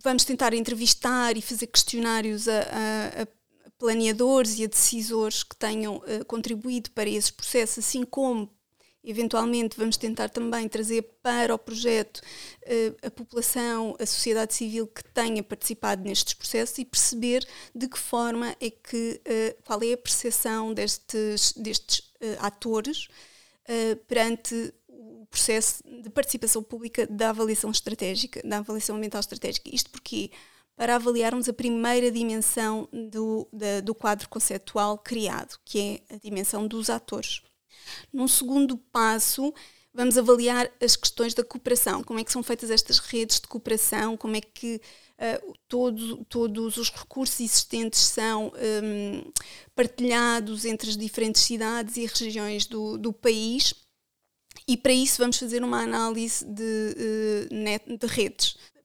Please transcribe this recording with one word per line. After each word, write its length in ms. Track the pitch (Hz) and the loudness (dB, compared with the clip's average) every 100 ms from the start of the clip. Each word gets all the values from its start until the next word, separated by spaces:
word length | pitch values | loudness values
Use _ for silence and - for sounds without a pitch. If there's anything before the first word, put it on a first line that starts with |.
vamos 220 | 262 254 | 2 4
tentar 300 | - 254 240 | 2 2 2
entrevistar 800 | 226 226 226 233 - 247 254 240 220 | 2 0 0 2 2 2 2 2 0
e 60 | |
fazer 240 | - 226 233 | -4 -6 0
questionários 800 | - - 233 233 226 220 214 226 | 2 2 0 0 0 0 -2 0
a, 120 | 214 | 0
a, 600 | - 220 214 220 214 - | 0 -2 -2 -2 -4 -6
a 40 | 214 _ _ _ - - | -8 _ _ _ -20 -4
planeadores 800 | 233 226 220 220 247 269 226 220 | 0 2 2 4 6 6 6 2
e 60 | |
a 40 | 220 | 0
decisores 720 | - - 233 220 226 214 - | 4 4 2 0 0 0 -2
que 140 | - - | -4 -4
tenham, 460 | 220 220 214 196 - | -4 -2 -4 -6 -6
eh, 160 | 220 | -6
contribuído 640 | - 226 226 220 247 247 220 | -4 -6 -4 -4 -2 -4 -4
para 160 | - 208 | -4 -2
esses 220 | 208 - | 0 0
processos, 540 | - - 254 220 226 | -2 0 2 2 0
assim 200 | 220 262 | -2 -2
como, 440 | 247 - 262 233 208 _ _ _ _ _ | -2 0 0 0 -4 _ _ _ _ _
eventualmente, 760 | 226 214 233 226 233 240 226 - | -8 -2 0 2 2 0 0 0
vamos 180 | 220 - | 0 0
tentar 320 | 226 226 220 | -2 -2 -2
também 400 | 240 233 233 220 | -2 -2 -2 -2
trazer 340 | - 220 226 226 _ | -2 0 0 -2 _
para 320 | 247 240 233 | 0 2 2
o 40 | 226 | 2
projeto, 640 | - 226 233 220 214 - - - - - | -2 -2 2 2 2 -6 -16 -16 -16 -14
eh, 320 | - 233 220 - | -2 0 0 -2
a 80 | 214 | -8
população, 840 | - 233 240 233 254 240 226 226 - | -10 -8 -2 0 0 0 0 -2 -2
a 80 | 214 | -2
sociedade 480 | - 240 220 220 | 0 2 2 0
civil 320 | - 226 226 214 | -2 -2 -2 -4
que 160 | - | -8
tenha 400 | - - 226 220 | -6 -2 0 -2
participado 600 | 196 208 - 226 214 196 | -4 -6 -6 -2 -2 -2
nestes 320 | 196 196 - | 0 0 0
processos 440 | - - 226 240 - | -4 -4 -2 -2 -4
e 60 | |
perceber 640 | 247 - - 233 240 254 - - - | -2 2 2 2 0 0 0 -8 -16
de 140 | 240 262 | -8 -6
que 100 | - | -6
forma 560 | - 240 233 233 240 - | -2 0 0 -2 -4 -4
é 100 | 226 | -8
que, 500 | - - 233 226 - | -8 -6 -4 -2 -4
eh, 320 | - 220 220 - | -2 0 0 -4
qual 180 | - 214 | -4 -2
é 120 | 233 | 0
a 40 | 240 | 0
percepção 760 | - - 240 226 220 220 220 | 0 -2 0 0 0 -2 -2
destes, 800 | 208 208 - - 220 214 208 - - | -2 -2 -2 -4 -2 -2 2 2 0
destes, 560 | 220 214 - - - _ | -2 -4 0 -2 -2 _
eh, 160 | 226 208 | -8 -4
atores, 680 | 202 208 233 220 240 311 - - - - _ _ | -4 -4 -2 -2 -2 -6 -10 -16 -20 -20 _ _
eh, 300 | - 226 226 220 - | -6 -2 0 -2 0
perante 680 | 240 226 226 - 233 226 - _ | 2 2 0 -4 -6 -6 -10 _
o 380 | 247 220 226 214 | -20 -20 -20 -6
processo 520 | - - 220 220 - - 240 | 0 2 4 2 -2 -8 -16
de 80 | 220 | -4
participação 520 | 285 269 240 220 226 | -2 0 0 0 0
pública 440 | 214 233 226 - 226 | -2 -10 -4 -2 -2
da 240 | 208 226 | 0 0
avaliação 400 | 220 220 214 214 | 2 0 0 0
estratégica, 720 | 214 - 220 190 185 262 - | -2 -4 -4 -2 -2 -4 -6
da 140 | - 208 | -6 -4
avaliação 380 | 208 214 214 214 | -4 -4 -4 -4
ambiental 240 | 214 208 | -4 -4
estratégica. 500 | 202 196 - - - | -6 -6 -6 -6 -4
Isto 180 | 254 - | -4 -4
porquê? 400 | - - 220 196 - - - _ - | -8 -8 -6 -6 -10 -20 -20 _ -2
Para 200 | 233 240 | 2 2
avaliarmos 520 | 240 233 226 247 247 | 4 2 2 2 -2
a 40 | |
primeira 580 | 240 240 233 233 247 247 | 0 0 2 2 4 4
dimensão 800 | 226 226 220 208 247 220 220 214 | 2 0 2 0 2 0 -2 -4
do, 560 | 233 220 220 220 220 - | -10 -8 -4 -2 -2 -4
da, 280 | 214 208 202 | -4 -2 -2
do 140 | 196 | -2
quadro 340 | 220 214 208 - | -2 0 0 -4
conceptual 680 | 226 - 196 - 214 208 208 | -2 -2 -2 -4 0 0 0
criado, 600 | - 233 202 - - - | -4 -4 -2 -4 -8 -14
que 380 | - 208 202 208 - | -4 -2 -2 -4 -10
é 60 | |
a 40 | 214 | -16
dimensão 480 | 214 196 196 214 214 | -6 -4 -2 -2 -2
dos 240 | 226 220 | -2 -2
atores. 520 | 233 - 208 - - - _ _ - - - - | -2 -4 -6 -6 -8 -10 _ _ -20 -16 -16 -8
Num 160 | 269 254 | -2 2
segundo 480 | - 254 277 277 240 | 2 2 4 2 0
passo, 760 | - 240 220 220 - - 277 302 - - _ | -2 2 4 4 2 0 -2 -4 -12 -20 _
vamos 240 | 240 247 240 | 0 4 6
avaliar 540 | 233 240 240 247 247 - | 8 6 6 2 0 2
as 160 | 240 - | 4 4
questões 380 | - - 233 | 2 0 0
da 100 | 226 | 0
cooperação, 580 | 240 254 - 240 - 190 | -2 -4 0 2 2 0
como 160 | - 226 | -2 -4
é 60 | |
que 80 | 220 | -2
são 100 | 254 | -4
feitas 280 | 233 233 226 | -2 -4 2
estas 280 | 220 - - | 2 4 2
redes 420 | - 233 226 - | 2 -2 2 0
de 80 | - | 0
cooperação, 680 | 233 - 220 - 214 220 226 | -6 -2 2 2 2 0 -2
como 200 | 220 214 | -2 -4
é 40 | |
que, 400 | 208 - 233 226 - - - - | -4 -8 -8 -8 -10 -20 -20 -8
eh, 220 | 233 - 392 - _ | -4 -4 -6 -16 _
todo, 560 | 247 247 220 226 226 | 0 2 0 -4 -8
todos 520 | - 240 233 208 226 226 | -6 -2 0 0 -4 -2
os 140 | 226 | -4
recursos 500 | - - 269 262 - | -4 -8 -4 -2 0
existentes 600 | 226 - - 233 226 - | 2 2 2 0 2 4
são, 520 | - - 220 220 214 - 220 214 | 4 4 0 0 -2 -2 -2 0
hum, 480 | 214 208 202 202 - - - - - | -2 -2 -4 -6 -6 -8 -8 -12 -4
partilhados 920 | - 240 - 240 240 240 233 214 214 | 0 0 2 2 4 4 4 0 -4
entre 260 | 226 220 220 | -2 -2 -2
as 60 | 208 | -4
diferentes 460 | 220 - 220 214 | -4 0 2 4
cidades 540 | - 233 220 233 220 233 | 4 2 -2 -2 -4 -4
e 100 | 226 | -2
regiões 600 | - 226 214 208 208 - | -2 -2 -2 -2 -2 -2
do, 300 | 220 214 220 | -4 -6 -4
do 160 | 220 | -4
país, 640 | 214 247 220 220 254 - - _ _ _ _ _ _ _ - - | 0 2 2 2 2 2 0 _ _ _ _ _ _ _ -8 -2
e 100 | 240 | 2
para 160 | 277 | 4
isso 260 | 254 262 - | 4 4 2
vamos 200 | 247 240 | 2 0
fazer 240 | 240 240 | -2 -2
uma 180 | 247 233 | -2 -2
análise 640 | 226 226 226 226 226 - | -2 0 -2 -2 -4 -4
de, 500 | - 208 226 220 214 - | -6 -6 -4 -2 -2 -4
eh, 580 | 226 220 214 208 - | -2 -2 0 -2 -2
net, 420 | 214 214 208 - 233 | -4 -2 -4 -6 -6
de 100 | 233 | -2
redes, 500 | - 196 - - - - _ | 0 0 0 -2 -2 -12 _